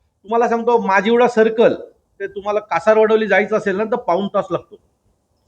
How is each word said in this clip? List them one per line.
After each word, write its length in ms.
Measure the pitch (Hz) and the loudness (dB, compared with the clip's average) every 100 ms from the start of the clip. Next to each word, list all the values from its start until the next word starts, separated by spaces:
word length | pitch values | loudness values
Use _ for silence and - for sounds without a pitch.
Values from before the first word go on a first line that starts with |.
| _ _ | _ _
तुम्हाला 240 | 196 233 233 | -4 -2 0
सांगतो, 300 | 233 233 233 | 0 0 0
माझिवडा 500 | 196 196 196 240 240 | 2 0 2 2 2
सर्कल 460 | 220 220 220 196 - - _ _ - | 2 2 2 2 0 -8 _ _ -14
ते 80 | 196 | -14
तुम्हाला 320 | 202 196 208 | -10 -6 -6
कासारवडवली 680 | 208 226 220 220 220 220 220 | -4 -2 2 4 4 2 2
जायचं 300 | 190 208 214 | 0 0 -2
असेल 180 | 202 190 | -2 -4
ना 80 | |
तर 120 | 220 233 | -4 -4
पाऊण 320 | - 175 202 | -2 -2 -2
तास 180 | 202 185 | -4 -4
लागतो, 240 | 165 - 104 _ _ _ _ _ _ | -6 -8 -20 _ _ _ _ _ _